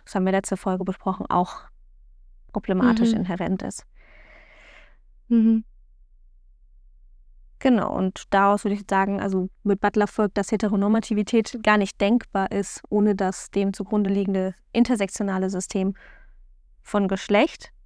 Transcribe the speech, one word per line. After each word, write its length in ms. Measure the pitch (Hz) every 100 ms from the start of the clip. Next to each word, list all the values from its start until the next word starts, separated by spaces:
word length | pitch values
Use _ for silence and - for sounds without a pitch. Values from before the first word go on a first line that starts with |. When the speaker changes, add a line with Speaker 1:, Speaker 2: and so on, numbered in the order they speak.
| -
Speaker 1:
das 100 | 190
haben 80 | 190
wir 80 |
letzte 240 | 190 - 190
Folge 260 | 202 185 185
besprochen, 420 | 185 - 185 -
auch 260 | 175 180 - - - - - - - - - -
problematisch 580 | 208 - 185 247 226 233
Speaker 2:
Mhm. 60 | 220
Speaker 1:
inhärent 440 | 180 175 170 185
ist. 220 | 190 - - - - - - - - - - - - - _ - -
Speaker 2:
Mhm. 360 | 233 220 220 - - - - - _ - - - _ _ - - - - - - - - -
Speaker 1:
Genau, 320 | 269 240 - -
und 280 | 190 - -
daraus 340 | 196 202 208 208
würde 100 | 202
ich 80 | 196
sagen, 300 | 190 196 196
also 280 | 196 190 185 -
mit 180 | 196 202
Butler 260 | 208 208 208
folgt, 300 | - 208 -
dass 160 | 196
Heteronormativität 1040 | 208 208 202 202 220 - 208 202 233 220 233
gar 160 | 220 214
nicht 200 | 196 -
denkbar 520 | 202 240 - 196 190
ist, 300 | 196 196 - -
ohne 240 | 208 208 202
das 360 | 190 - -
dem 220 | 196 196
zugrunde 380 | 190 196 214 196
liegende 440 | 196 196 190 190 180 _
intersektionale 760 | - 247 233 196 - 202 190 190
System 460 | 190 - 196 190 196 - - - - - - _ _
von 260 | - 208 190
Geschlecht, 640 | 190 - 202 311 - - -